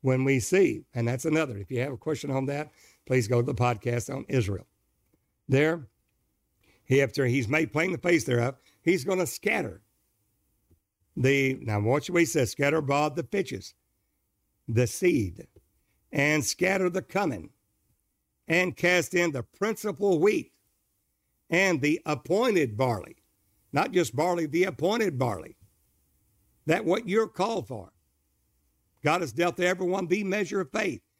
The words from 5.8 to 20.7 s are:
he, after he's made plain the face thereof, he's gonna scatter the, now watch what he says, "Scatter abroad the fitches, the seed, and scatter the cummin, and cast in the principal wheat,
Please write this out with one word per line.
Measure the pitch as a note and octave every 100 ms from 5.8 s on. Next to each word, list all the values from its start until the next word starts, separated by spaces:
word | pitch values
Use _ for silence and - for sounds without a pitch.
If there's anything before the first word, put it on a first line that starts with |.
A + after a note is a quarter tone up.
| B2+ _ _ _ _ _ _ _ _ _
he, | - C3+
after | C3+ - B2+
he's | C3+ A2
made | D#3 E3
plain | D3+ F3+
the | E3
face | F3 E3+ -
thereof, | A#2+ A#2+ C3 _ _
he's | E3 F3+ D3+
gonna | F#3 E3+
scatter | - G3+ A3+ B2 D#2+ _ _ _ _ _ _ _ _ _ _ _ _ _ -
the, | B2+ C#3 C3+ C3
now | A2 G#2
watch | G#2+ C#3+ -
what | F3
he | E3
says, | D#3 A#2
"Scatter | - C#3+ D#3+
abroad | C#3 C#3+ D3+ C3+
the |
fitches, | C3 G3+ - F#2+ - - _ _ _ _ _ _ _ _ -
the | A#2 A#2+
seed, | - F3+ C3+ F#2 - - _ _ _ _ _ _
and | C#3+ D3 D3+ -
scatter | - F#3 F#3+ F3+
the | F#3
cummin, | - G3 F#3 G2+ D#2+ _ _ _ _ _ _ _ _ _ -
and | E3+ F#3 -
cast | F3 F3+ - F3+
in | F3
the | C3+
principal | - _ G#3+ - G#3 D#3 G3+ D#3+
wheat, | G3 G3 - _ _